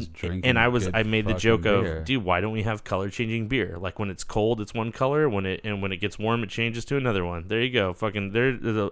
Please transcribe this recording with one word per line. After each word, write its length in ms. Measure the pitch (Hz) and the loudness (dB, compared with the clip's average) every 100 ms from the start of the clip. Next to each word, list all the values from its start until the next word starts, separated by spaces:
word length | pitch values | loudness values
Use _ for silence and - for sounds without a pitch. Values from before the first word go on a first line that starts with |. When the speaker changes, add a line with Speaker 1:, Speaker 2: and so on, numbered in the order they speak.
Speaker 1:
just 100 | 76 | -6
drinking 380 | - 87 92 120 | -6 -4 0 2
Speaker 2:
and 100 | 117 | 4
I 80 | 117 | 4
was, 200 | 123 92 | 4 2
Speaker 1:
good 80 | 104 | 0
Speaker 2:
I 60 | |
made 200 | 110 110 107 | 2 2 2
the 20 | |
Speaker 1:
fucking 100 | 107 | 2
Speaker 2:
joke 260 | 113 113 95 | 4 4 4
of, 180 | 101 87 | 4 2
Speaker 1:
beer. 180 | 80 | -2
Speaker 2:
"Dude, 220 | 80 131 90 | -2 0 2
why 160 | 90 | 2
don't 100 | 104 | 2
we 120 | 110 | 0
have 200 | 107 107 | -2 -4
color 260 | - 95 98 | -2 -2 0
changing 380 | - 113 113 107 | -2 -2 -2 0
beer? 300 | 131 90 85 | 0 0 -2
Like, 200 | 92 - | -6 -4
when 100 | 104 | -4
it's 160 | 90 - | -4 -4
cold, 340 | 110 110 117 | 0 2 0
it's 140 | 107 | -2
one 180 | 117 113 | -4 -4
color. 380 | - 131 147 151 | 0 0 2 2
When 160 | 101 95 | 2 0
it, 160 | 92 | -2
and 180 | 110 101 | -4 -2
when 120 | 98 | -2
it 40 | 92 | -2
gets 180 | 101 - | -4 -2
warm, 240 | 107 117 | 0 0
it 60 | 107 | -2
changes 340 | - 117 117 - | -2 -2 -4 -4
to 120 | 139 | -2
another 260 | 127 101 | 0 0
one." 240 | 87 87 90 | 0 -4 -2
There 140 | 110 | 0
you 80 | 127 | 0
go. 220 | 123 95 | 2 0
Fucking, 380 | 87 110 104 98 | 0 -4 -2 -2
there, 180 | 107 127 | 2 2
there's 240 | 123 117 110 | 0 -2 0
a, 160 | 101 | 0